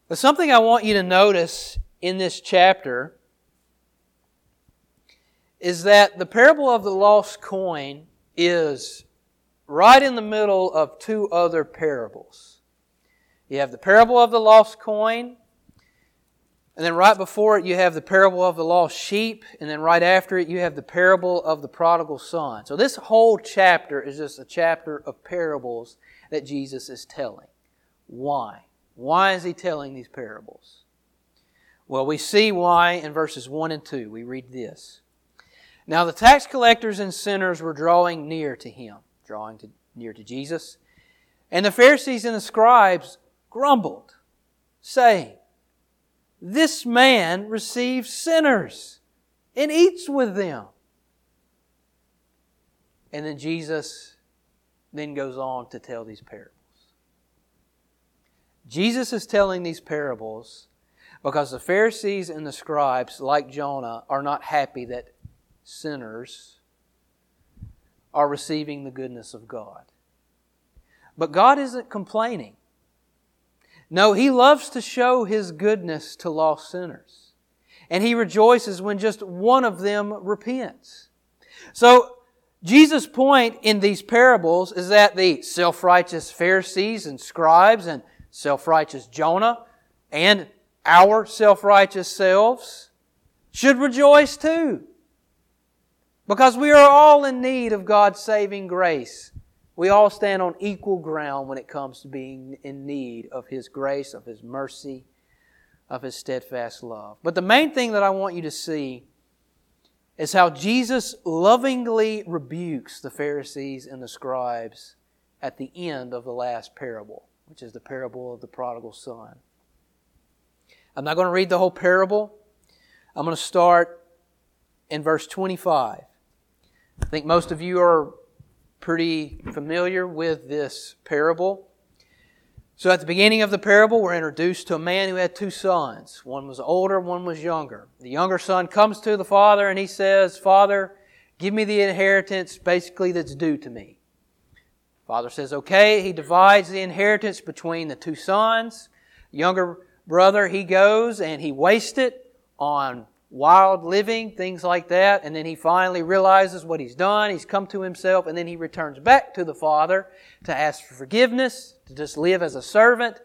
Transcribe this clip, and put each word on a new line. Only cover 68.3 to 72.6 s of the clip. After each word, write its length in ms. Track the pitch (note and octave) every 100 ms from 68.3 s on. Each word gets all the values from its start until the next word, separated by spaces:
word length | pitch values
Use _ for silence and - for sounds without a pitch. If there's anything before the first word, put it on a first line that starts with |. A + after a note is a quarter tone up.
| C#3+ - D3+ D3 C#3+
the 80 | C3+
goodness 420 | B2+ B2+ A#2+ A2
of 140 | A2+ A2+
God. 380 | A#2+ G#2 - _ _ _ _ _ _ _ _ _ _ _ _ _ -
But 140 | D#3+
God 260 | E3+ A#3+ C#4+
isn't 320 | C4 B3 -
complaining. 680 | G#3 F3 G#3+ A#3 G3 G#2+ _